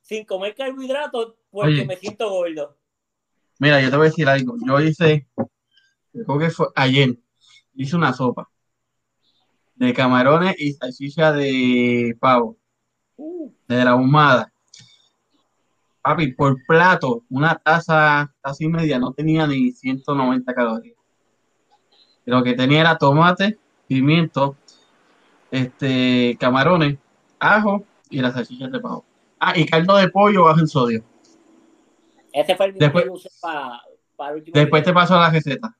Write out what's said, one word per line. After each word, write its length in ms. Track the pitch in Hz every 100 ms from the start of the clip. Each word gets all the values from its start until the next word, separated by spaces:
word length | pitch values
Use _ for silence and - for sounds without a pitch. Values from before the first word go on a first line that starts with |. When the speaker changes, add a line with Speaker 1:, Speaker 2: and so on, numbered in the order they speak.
Speaker 1:
sin 240 | _ 214
comer 300 | 214 190 196 208
carbohidratos, 760 | 269 269 262 262 294 240 226 _ _
porque 180 | 196 208
Speaker 2:
Oye. 120 | 147 127
Speaker 1:
me 100 | -
siento 320 | 202 202 226
gordo. 460 | 190 175 156 143 _ _ _ _ _ _ _ _ _
Speaker 2:
Mira, 200 | 143 143
yo 100 | 131
te 60 | 139
voy 100 | 156
a 40 |
decir 180 | 156 143
algo. 260 | 139 127 120 120
Yo 140 | 139
hice, 480 | 156 160 165 151 135 - - _ _ _ _ _ _
creo 260 | - 113 139
que 120 | 165
fue 180 | 160 156
ayer, 360 | - 135 131 135 - _ _ _ _ _
hice 200 | - 135
una 180 | 175 156
sopa 360 | 123 127 - - _ _ _ _ _ _ _ _ _ _ _ _
de 180 | _ 127
camarones 640 | 120 131 127 127 156 185 185
y 140 | 147
salchicha 580 | 139 127 127 139 147 156
de 840 | 147 139 131 127 123 123 120 120 113
pavo, 380 | 135 127 117 113 _ _ _ _ _ _
Speaker 1:
Uh. 360 | 311 349 294 _ _
Speaker 2:
de 180 | 123
la 60 | 123
ahumada. 600 | 123 131 147 147 127 110 _ _ - - _ _ _ _ _ _ _ _ _ _ _
Papi, 320 | 135 151 151
por 240 | 123 139 131 _
plato, 580 | 165 180 175 135 117 _
una 280 | 127 151 160
taza, 760 | - 165 160 160 151 147 143 _
taza 240 | 139 135
y 40 | 156
media, 300 | 165 160 131
no 140 | 127
tenía 340 | 131 156 156 156
ni 260 | 139 127
ciento 420 | 123 131 131 -
noventa 400 | 139 127 127 127
calorías. 420 | 123 117 113 - _ _ _ _ _ _ _ _ _ _ _ _ _
Lo 180 | - 123
que 120 | 123
tenía 260 | 123 131 151
era 160 | 165 160
tomate, 600 | 143 143 170 185 196 214 _ _ _
pimiento, 680 | 131 135 165 165 - 139 139 _ _ _ _ _ _ _ _ _
este, 840 | 131 127 _ 135 131 127 123 123 120
camarones, 580 | 131 127 143 180 147 143 _ _ _ _
ajo 460 | 156 208 214 202 196 _ _
y 120 | -
las 140 | 127
salchichas 360 | 247 233 247 -
de 80 | 269
pavo. 240 | - - - _ _ _
Ah, 120 | 170 185
y 100 | 156
caldo 300 | 165 175 202
de 120 | 185
pollo 360 | 185 208 202
bajo 160 | 165 160
en 80 | 156
sodio. 360 | 143 120 113 113 _ _ _ _ _ _ _ _ _ _ _ _
Speaker 1:
Ese 240 | 143 147 185
fue 100 | 196
el 80 |
Speaker 2:
Después, 300 | 196 151 151
Speaker 1:
que 60 | 175
usé 180 | 180 - _
pa-, 400 | 170 151 131 120 - _ _ _
pa 140 | 143
el 60 | 151
último 180 | 156
Speaker 2:
después 280 | 147 147 156
Speaker 1:
video. 100 | 151
Speaker 2:
te 20 |
paso 200 | 175 170 180
la 120 | 170
receta. 460 | 160 147 131 - -